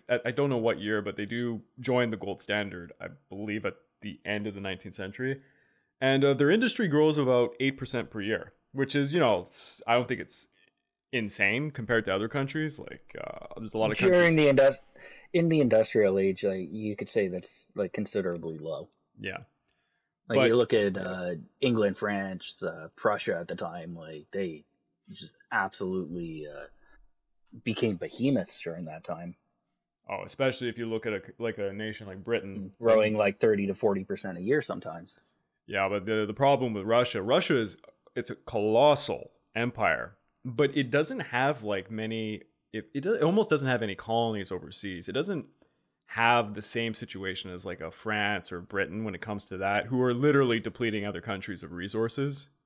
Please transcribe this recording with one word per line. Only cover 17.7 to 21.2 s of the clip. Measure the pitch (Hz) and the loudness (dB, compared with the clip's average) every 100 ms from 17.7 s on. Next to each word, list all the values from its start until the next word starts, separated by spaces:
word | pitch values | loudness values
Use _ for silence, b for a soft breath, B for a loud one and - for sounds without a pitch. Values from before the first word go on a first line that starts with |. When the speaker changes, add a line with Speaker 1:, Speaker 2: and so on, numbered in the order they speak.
Speaker 2:
like, | - 92 | -6 -4
considerably | - 101 104 92 85 80 80 | -4 -4 -2 -2 -4 -6 -8
low. | 78 76 80 _ _ - | -8 -10 -12 _ _ -14
Speaker 1:
Yeah. | 101 95 - _ _ _ _ _ _ _ - | -10 -10 -14 _ _ _ _ _ _ _ -2
Speaker 2:
Like, | 110 | 2
Speaker 1:
But | 127 | 6
Speaker 2:
you | 120 | 4
look | 113 | 4
at, | 110 101 95 | 4 2 0
Speaker 1:
yeah. | |
Speaker 2:
uh, | 92 92 | -6 -6